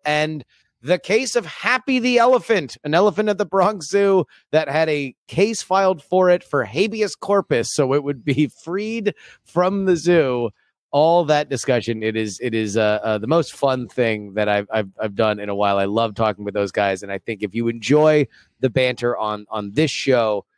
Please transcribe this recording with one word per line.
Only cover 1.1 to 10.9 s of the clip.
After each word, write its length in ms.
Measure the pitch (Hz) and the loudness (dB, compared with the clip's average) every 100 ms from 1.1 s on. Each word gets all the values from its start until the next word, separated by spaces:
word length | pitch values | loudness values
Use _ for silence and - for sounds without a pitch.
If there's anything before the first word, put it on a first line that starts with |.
| 220 262 | -2 0
of 120 | 240 160 | -4 -4
Happy 500 | - 208 247 269 254 | -6 -2 -2 0 0
the 220 | 247 240 | 2 4
Elephant, 580 | 247 247 - 202 135 - | 4 4 2 -2 -2 -8
an 100 | 147 | -2
elephant 340 | 165 202 175 214 | 2 2 2 0
at 120 | 202 | -2
the 60 | |
Bronx 420 | 185 190 190 202 - | 0 2 2 0 -2
Zoo 380 | 202 196 190 - _ _ | 0 4 2 0 _ _
that 180 | 156 147 | -2 0
had 180 | 151 160 | 0 0
a 280 | 147 135 - - | 0 -4 -10 -6
case 360 | 135 220 214 | 0 0 0
filed 400 | - 190 190 165 | 0 2 2 0
for 260 | - 185 180 | 0 2 4
it 140 | 175 | 2
for 200 | - 143 | 0 -2
habeas 520 | 107 131 202 214 202 | 0 -2 -2 -2 -4
corpus, 540 | - - 202 - 123 - | -4 0 0 2 0 0
so 220 | - 131 | 0 0
it 80 | 143 | 0
would 200 | 139 135 | -2 -4
be 280 | 147 135 147 | -2 0 -2
<laughs> 80 | - | -4
freed 520 | 165 190 214 226 196 - - - | -8 -6 -4 -4 -4 -6 -12 -20
from 420 | _ 175 185 196 | _ 0 0 0
the 100 | 190 165 | 0 0
zoo. 540 | 165 175 135 123 113 - _ _ _ | 4 4 2 0 -4 -8 _ _ _